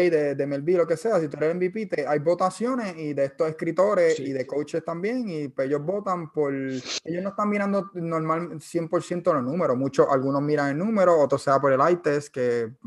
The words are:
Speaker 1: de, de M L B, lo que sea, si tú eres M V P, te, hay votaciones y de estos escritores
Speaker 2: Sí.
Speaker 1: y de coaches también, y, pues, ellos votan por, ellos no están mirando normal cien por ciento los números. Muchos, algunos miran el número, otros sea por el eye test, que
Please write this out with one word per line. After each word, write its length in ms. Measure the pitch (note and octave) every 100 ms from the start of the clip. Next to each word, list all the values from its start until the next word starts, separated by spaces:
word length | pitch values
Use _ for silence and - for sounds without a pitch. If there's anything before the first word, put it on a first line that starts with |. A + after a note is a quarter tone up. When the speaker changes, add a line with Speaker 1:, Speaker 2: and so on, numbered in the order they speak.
| F3+
Speaker 1:
de, 260 | D#3+ D3 C#3
de 80 |
M 120 | C#3+ C#3
L 80 |
B, 100 | D3
lo 140 | F3+ E3+
que 100 | E3
sea, 220 | A3+ G3+
si 80 | D#3
tú 100 | D3
eres 140 | D#3
M 80 | F3
V 100 | F3+
P, 140 | G3+ G3+
te, 220 | E3 C3+
hay 120 | D3+
votaciones 760 | D3+ F3 F#3 - A#3 C4 G#3 E3
y 160 | D3+
de 120 | C#3+ C#3
estos 220 | - D#3+
escritores 680 | D#3 E3 E3 G3 G3+ E3 D#3
Speaker 2:
Sí. 80 |
Speaker 1:
y 80 | C3+
de 140 | C3+ C3
coaches 360 | C#3 D3+ E3
también, 460 | E3 E3+ G3 B3+ A3+
y, 180 | D#3+ C#3+
pues, 200 | - C3+
ellos 160 | D3 D3+
votan 460 | G3+ G3 F3+ D#3+
por, 220 | - C#3+
ellos 680 | C#3 C3+ C3 - - - F3
no 60 | G3
están 200 | G3 G#3
mirando 420 | G#3 G3+ G3 F#3+
normal 640 | F3+ E3 D#3+ D#3 D#3+ E3+ D#3
cien 280 | - E3+ D#3+
por 140 | F3
ciento 280 | - F3 E3+
los 120 | D3+
números. 340 | B2 E3+ D#3 B2+
Muchos, 300 | C3+ D3 D3+
algunos 320 | C#3 C3+ C#3
miran 300 | D3 D3+ C#3+
el 60 | C#3+
número, 400 | G3+ G#3+ F3+ E3
otros 220 | C#3+ C3+
sea 180 | - C3+
por 120 | C#3
el 80 | C3
eye 180 | D3+ F3
test, 360 | C#3+ D3 C#3+
que 400 | C3+ B2 A#2+ A2+ B2+